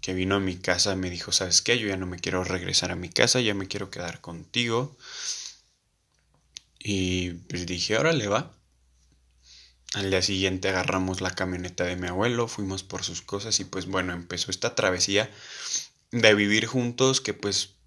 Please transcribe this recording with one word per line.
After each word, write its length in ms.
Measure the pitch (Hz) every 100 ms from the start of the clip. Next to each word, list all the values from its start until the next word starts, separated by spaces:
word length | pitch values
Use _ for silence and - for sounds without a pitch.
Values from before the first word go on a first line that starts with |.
que 140 | -
vino 220 | 92 92 98
a 40 |
mi 160 | 98 90
casa 380 | - 87 104 95
me 140 | 92
dijo, 220 | 87 -
"¿Sabes 300 | 87 95 85
qué? 160 | - 120
Yo 100 | 107
ya 80 | 95
no 100 | 92
me 120 | 90
quiero 260 | - 92
regresar 480 | 90 92 90 92 90
a 40 | 87
mi 120 | 87
casa, 320 | - 120 131
ya 140 | 117
me 140 | 101 95
quiero 220 | 101 98
quedar 300 | - 87 85
contigo". 760 | - 85 82 - 120 113 139 - - - - - - - _ _ _ _ _ _ _ _ _ - _ _
Y 520 | - 98 92 92 90 87 -
pues 180 | 87 90
dije, 300 | 90 - 107
"Órale, 300 | 151 165 104
va". 240 | 104 160 - _ _ _ _ _ _ _ _ - - - _ -
Al 160 | - 98
día 120 | 95
siguiente 460 | 95 95 95 92 95
agarramos 520 | 95 92 92 92 92
la 140 | 92
camioneta 500 | 90 92 92 90 90
de 120 | 90 90
mi 120 | 90
abuelo, 380 | 90 110 120 117
fuimos 360 | - 101 95
por 220 | - 92
sus 180 | - 87
cosas 360 | - 101 110 110
y 40 |
pues 220 | 92 95 92
bueno, 260 | 95 92
empezó 380 | 90 87 87 -
esta 240 | 92 117
travesía 560 | - 107 90 - 98 113 - - - - - - _ _
de 220 | 120 113
vivir 320 | 104 104 107 110
juntos 540 | 131 120 120 131 131
que 140 | -
pues 400 | 101 104 98 - _